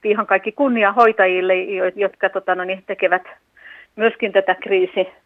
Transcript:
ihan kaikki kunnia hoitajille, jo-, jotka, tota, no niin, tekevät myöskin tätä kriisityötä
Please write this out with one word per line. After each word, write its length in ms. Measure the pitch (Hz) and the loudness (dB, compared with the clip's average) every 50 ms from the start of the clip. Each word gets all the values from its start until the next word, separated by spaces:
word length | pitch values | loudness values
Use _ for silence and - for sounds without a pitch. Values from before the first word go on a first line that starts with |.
| - | -2
ihan 220 | 214 208 214 214 | -2 0 0 0
kaikki 260 | - 196 190 - 214 - | 0 0 0 0 -4 -4
kunnia 400 | - 285 269 240 226 208 196 202 | -2 0 0 2 2 2 2 4
hoitajille, 640 | 240 233 220 220 - 190 185 185 185 180 185 185 | 4 4 4 4 4 2 2 2 0 0 0 0
jo-, 380 | 185 185 - 196 185 180 185 180 | 0 -2 -6 -6 -4 -4 -4 -2
jotka, 320 | 202 202 190 - - - 185 | -2 -4 -4 -4 -2 -4 -4
tota, 260 | - 190 190 - 185 | -4 -4 -4 -4 -4
no 100 | 185 180 | -4 -4
niin, 200 | 180 190 190 _ | -8 -8 -10 _
tekevät 360 | - 196 - 196 175 180 185 - - - _ _ _ _ _ - - - - - _ _ 214 | -10 -8 -4 -2 0 0 0 -4 -6 -20 _ _ _ _ _ -20 -20 -20 -20 -20 _ _ -2
myöskin 340 | 214 226 220 - 233 202 190 | 0 0 0 -2 -6 0 0
tätä 220 | 196 196 190 185 | 0 2 2 -2
kriisityötä 540 | - - 196 196 185 185 185 - 202 185 185 - _ _ | -4 -2 -2 0 0 0 0 -2 -4 -4 -4 -6 _ _